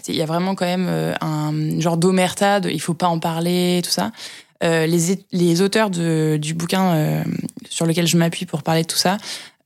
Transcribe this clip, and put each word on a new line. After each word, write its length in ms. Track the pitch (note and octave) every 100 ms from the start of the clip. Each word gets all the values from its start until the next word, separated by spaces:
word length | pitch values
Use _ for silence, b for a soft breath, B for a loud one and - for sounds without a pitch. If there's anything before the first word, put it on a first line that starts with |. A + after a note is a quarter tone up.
| -
il 80 |
y 80 | -
a 40 | D#3
vraiment 280 | E3+ F#3
quand 100 | G3 F3+
même, 200 | F#3 F3+
euh, 240 | D#3+ D#3+ -
un 580 | D#3+ D3+ D3+ D3+ D#3 D#3+
genre 160 | E3 E3
d'omerta, 640 | F#3 F#3 F3+ - G3+ G3+
de, 100 | F3
il 100 | D#3
faut 140 | -
pas 140 | E3 F3+
en 100 | E3
parler, 640 | E3+ E3 E3+ F3+ F3+ F3+
tout 60 | E3+
ça. 220 | - G#3+ B B B B -
Euh, 240 | E3+ E3 D#3+
les, 320 | E3+ E3 G3 -
les 280 | F#3 F3 E3+
auteurs 300 | G3 A3 G#3+
de, 480 | E3+ E3 D#3+ D#3 D3+
du 140 | D3+
bouquin, 400 | E3 E3+ F#3+ F#3
euh, 300 | D#3+ D#3 D#3 D#3+ - - - -
sur 160 | -
lequel 220 | E3 E3 E3+
je 100 | E3+
m'appuie 300 | E3+ E3+ F3+
pour 160 | D3+
parler 200 | D#3+ E3
de 40 | E3
tout 100 | -
ça, 220 | F3+ G#3 B B B B